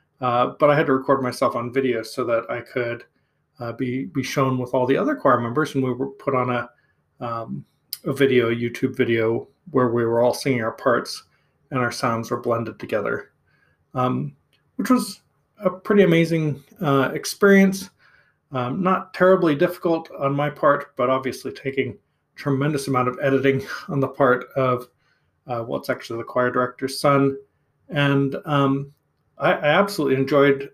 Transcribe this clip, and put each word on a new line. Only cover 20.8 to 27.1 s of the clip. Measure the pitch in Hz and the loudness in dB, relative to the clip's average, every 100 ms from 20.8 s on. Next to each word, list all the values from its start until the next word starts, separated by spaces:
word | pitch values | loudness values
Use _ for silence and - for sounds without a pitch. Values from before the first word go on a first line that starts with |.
| - - | -2 -4
but | 127 | 0
obviously | 131 131 - 127 | 0 -2 -8 -10
taking | - 135 135 120 101 _ _ _ - | -8 -6 -4 -4 -6 _ _ _ -8
tremendous | 147 135 143 143 139 | -4 -2 0 -2 -2
amount | 127 123 | 0 0
of | 123 | 0
editing | 143 131 135 135 - - | 0 2 2 0 -4 -12
<laughs> | - | -6
on | 143 | -4
the | 131 | -4
part | - 131 180 - 139 | 0 2 2 -2 -2
of, | 131 123 - _ _ _ _ _ 131 | 0 -2 -6 _ _ _ _ _ -10
uh, | 117 | -8
what's | 117 139 - | -6 -8 -6
actually | 123 - 117 | -8 -6 -10
the | |
choir | 113 127 123 | -6 -2 0
director's | 127 123 - 131 - | 0 -2 -4 -8 0
son. | 147 | 2